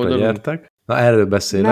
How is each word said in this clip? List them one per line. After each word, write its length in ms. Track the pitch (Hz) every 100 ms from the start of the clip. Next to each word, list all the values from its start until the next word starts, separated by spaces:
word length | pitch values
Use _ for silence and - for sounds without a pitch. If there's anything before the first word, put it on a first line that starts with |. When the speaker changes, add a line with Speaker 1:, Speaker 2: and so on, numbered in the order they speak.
| 117
Speaker 1:
oldalunk. 100 | -
Speaker 2:
gyertek. 480 | 110 107 123 160 - _ -
Na, 120 | 120
erről 280 | 120 113 98
beszélek, 400 | 101 - 98 107